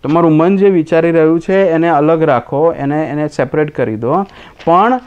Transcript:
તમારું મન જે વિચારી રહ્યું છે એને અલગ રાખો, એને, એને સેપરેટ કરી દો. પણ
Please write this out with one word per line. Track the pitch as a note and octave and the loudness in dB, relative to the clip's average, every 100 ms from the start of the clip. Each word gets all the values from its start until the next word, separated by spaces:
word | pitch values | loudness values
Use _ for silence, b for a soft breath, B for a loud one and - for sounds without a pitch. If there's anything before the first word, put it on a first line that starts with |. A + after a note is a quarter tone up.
તમારું | C3+ E3 E3+ D#3 | 0 0 2 2
મન | E3+ G3 | 2 2
જે | G3 | 2
વિચારી | F3+ D#3 E3 E3+ | 2 0 0 2
રહ્યું | E3 D#3 E3 | 2 2 0
છે | D#3+ F#3+ G3 D#3+ | 0 0 2 0
એને | E3+ | 0
અલગ | D3 D3+ E3 | 0 2 0
રાખો, | D#3 B2 - C#3 E3 | 0 0 -2 -2 -2
એને, | E3 C#3 D3+ D3+ | -2 -4 -4 -4
એને | D3 D3+ | -6 -6
સેપરેટ | - C3+ D#3 D3+ D3+ | -4 -4 -2 -4 -4
કરી | A#2+ A2 | -6 -4
દો. | A#2 E3+ G3 B B - - | -2 -2 -4 B B -8 0
પણ | F3 A3 B3+ | 2 2 -2